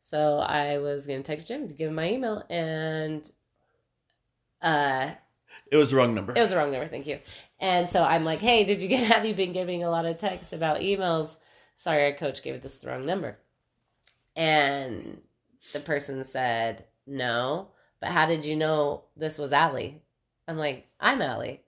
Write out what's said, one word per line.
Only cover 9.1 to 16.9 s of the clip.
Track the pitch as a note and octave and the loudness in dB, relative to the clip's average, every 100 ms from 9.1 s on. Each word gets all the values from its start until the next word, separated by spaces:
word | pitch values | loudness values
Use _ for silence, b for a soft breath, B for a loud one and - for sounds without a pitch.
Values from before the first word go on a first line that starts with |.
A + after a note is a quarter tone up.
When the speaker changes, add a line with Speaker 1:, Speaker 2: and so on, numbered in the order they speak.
Speaker 1:
have | A3 G#3+ | 2 2
you | |
been | F#3+ F#3 | 0 -2
giving | F3+ F3+ F3+ | -2 -4 -2
a | E3+ | -2
lot | E3 E3 | -2 -2
of | E3 | -2
texts | G#3 F3+ - | -4 -6 -10
about | E3 D#3+ D3+ | -4 0 0
emails? | F#3+ G3 F#3 E3 D#3 - b b b _ | 0 0 2 0 -2 -8 b b b _
Sorry, | - D#3+ C#3+ | 0 2 2
our | |
coach | C#3+ D3+ C3 | 2 -4 -4
gave | C3+ C3 | -8 -10
this | C3+ - | -12 -14
the | B2 | -10
wrong | B2+ C3 | -6 -4
number." | F#3+ C#3 G#2 _ _ _ _ _ _ _ _ _ - | -4 -4 -10 _ _ _ _ _ _ _ _ _ -2
And | D#3+ D#3 C#3+ C#3 C3 G#2+ A1 - _ _ _ _ - | 4 6 4 2 -4 -8 -10 -14 _ _ _ _ -12
the | C#3+ | -10
person | D#3 D3 C#3 C3+ | -2 -4 -2 -8
said, | C3 C3 B2+ A#2 A2+ A2 - | -6 -2 0 0 0 -4 -14